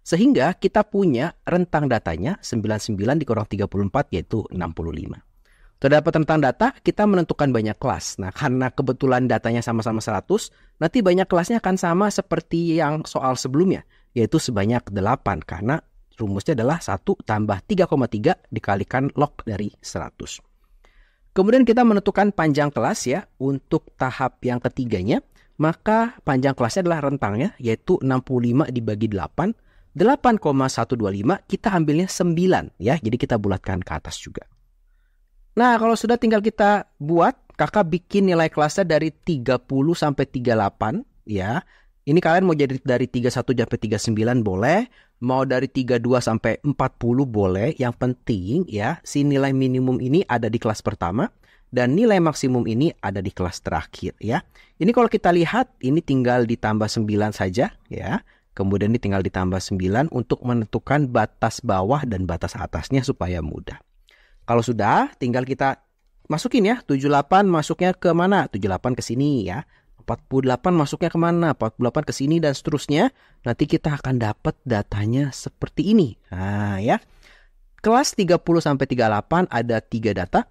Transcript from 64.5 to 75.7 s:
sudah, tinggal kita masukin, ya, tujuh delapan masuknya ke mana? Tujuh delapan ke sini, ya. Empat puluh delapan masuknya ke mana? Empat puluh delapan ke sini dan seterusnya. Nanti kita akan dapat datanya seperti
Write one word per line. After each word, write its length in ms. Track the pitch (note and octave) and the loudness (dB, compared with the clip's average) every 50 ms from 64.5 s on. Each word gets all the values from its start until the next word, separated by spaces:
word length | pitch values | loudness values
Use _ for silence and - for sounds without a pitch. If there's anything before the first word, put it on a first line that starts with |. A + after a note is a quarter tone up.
| A#2 A#2+ | 0 0
sudah, 480 | A2+ - A#2+ G#2+ G2+ G#2+ C#3 G3 B3+ C#4+ - | 2 0 -2 0 2 2 4 2 2 0 -4
tinggal 240 | _ - B2 A#2 B2 | _ -4 -2 -2 -2
kita 400 | B2+ B2+ C3+ - C#3+ C3+ B2+ _ _ _ _ _ _ _ _ _ _ - | -2 -4 -4 -2 0 -2 -2 _ _ _ _ _ _ _ _ _ _ -6
masukin, 400 | D#3 D#3 - A#3+ - B3+ F#3+ G3+ | -6 -4 -2 0 2 2 2 2
ya, 80 | B3 A#3+ - | 0 -2 -2
tujuh 240 | - C#3+ C3+ C3+ D3 | -2 -2 0 2 2
delapan 400 | D3 C#3 C#3+ _ F#3 F#3+ G#3 F#3+ | 2 2 2 _ 4 4 4 4
masuknya 480 | F3 D#3+ D3 - D#3+ - F3+ F#3 F3+ | 2 2 0 -2 -2 0 0 0 0
ke 160 | _ - F3+ E3 | _ 0 2 2
mana? 320 | E3+ F3 F#3+ G3+ F#3 C#3 | 4 2 2 2 2 0
Tujuh 240 | - - G2+ G2 G2 | -2 -4 -4 -2 -2
delapan 240 | F#2+ - - B2 B2+ | -4 -2 -2 -4 -4
ke 80 | A#2 | -4
sini, 400 | - - A#2 B2 C#3+ D3 C#3+ B2 | -4 -6 -2 0 0 0 0 0
ya. 240 | F#2+ F2+ F2+ C#3 D3+ _ _ _ _ _ - | -2 -4 -6 -8 -10 _ _ _ _ _ -20
Empat 240 | _ - - A2+ - _ _ | _ -8 -8 -8 -8 _ _
puluh 160 | C3 C3+ C3 | -2 0 2
delapan 320 | B2+ B2+ - - F#3 F3+ | 0 -2 0 2 2 2
masuknya 320 | E3 C#3+ C3+ - - F3+ E3 | 2 2 0 -2 -4 -4 -2
ke 80 | - | 0
mana? 400 | E3+ E3 E3+ E3+ E3+ E3+ D#3+ C3+ | 0 2 2 2 2 2 0 0
Empat 160 | _ A2 A2 _ | _ -4 -6 _
puluh 160 | - B2 A#2+ | -2 -2 0
delapan 160 | - D3+ D3 | 0 -2 -4
ke 80 | - B2+ | -4 -6
sini 240 | - C#3 C#3+ D#3+ | -4 -2 0 0
dan 160 | E3+ D#3+ D3 C3 | 2 2 0 -2
seterusnya. 560 | - - E3+ D3+ C#3 - - C#3+ D3+ G#3+ C4 _ _ _ _ _ _ | -2 -4 -4 -4 -4 -2 0 2 2 2 0 _ _ _ _ _ _
Nanti 240 | - B2 A#2 - D#3 | -6 -6 -2 -2 0
kita 320 | C#3+ E3+ D#3 - D#3+ D3 | 0 0 -2 0 -2 -4
akan 240 | C#3 - C3 C3 B2 | -4 -4 -2 -2 -2
dapat 320 | A#2 G#2 G#2+ _ _ D#3 - _ | -2 -2 -4 _ _ -6 -6 _
datanya 720 | _ C3 A#2 G2+ G#2 _ - G2+ G#2 A2 A#2+ C3+ D3 C#3 - | _ -2 -2 -2 -2 _ -4 -4 -2 0 0 0 -2 -2 -6
seperti 640 | - - C3 _ _ - - | -10 -14 -14 _ _ -10 -8